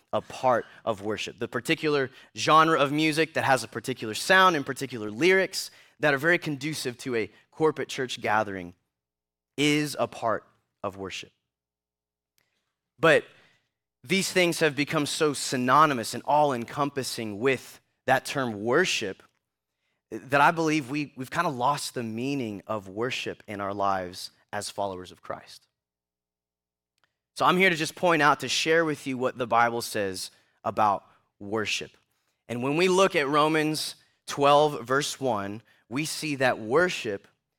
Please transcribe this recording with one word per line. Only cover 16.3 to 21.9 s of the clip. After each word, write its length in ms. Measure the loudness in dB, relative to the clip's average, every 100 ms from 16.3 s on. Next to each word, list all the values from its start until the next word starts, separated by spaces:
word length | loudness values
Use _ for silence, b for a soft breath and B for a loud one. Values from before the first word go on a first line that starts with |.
| 2 2 0 -6 -4 -4 -4 -6 -6 -8 -2
with 400 | 0 0 -2 -20 _ _ 0
that 180 | 0
term 400 | 0 -4 -4 -4
worship 600 | 0 0 0 -2 -4 -8 _ _ _ _ _ _ _ _ _
that 300 | -16 -2 4
I 120 | 4
believe 360 | 4 0 0 -2
we, 240 | -6 -6 -10
we've 140 | -8
kinda 200 | -4 -4
lost 420 | 0 0 0 -4